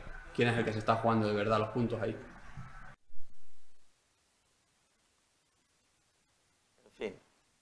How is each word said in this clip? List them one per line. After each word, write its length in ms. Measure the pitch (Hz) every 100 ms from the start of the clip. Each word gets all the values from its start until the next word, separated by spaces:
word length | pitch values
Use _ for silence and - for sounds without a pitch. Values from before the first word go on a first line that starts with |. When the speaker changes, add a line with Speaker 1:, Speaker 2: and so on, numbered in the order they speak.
| - - - -
Speaker 1:
quién 140 | 120
es 80 | 117
el 80 | 113
que 80 |
se 60 | 110
está 160 | 110 110
jugando 280 | 117 110 104
de 40 |
verdad 240 | 104 104 107
los 100 | 107
puntos 320 | 127 113 110
ahí. 120 | 110 107 - - - - - - - - - - - - - - - - - _ _ _ _ _ _ _ _ _ _ _ _ _ _ _ _ _ _ _ _ _ _ _ _ _ _ _ _ _ 113
Speaker 2:
En 60 |
fin, 280 | - 110 - _ _ _ _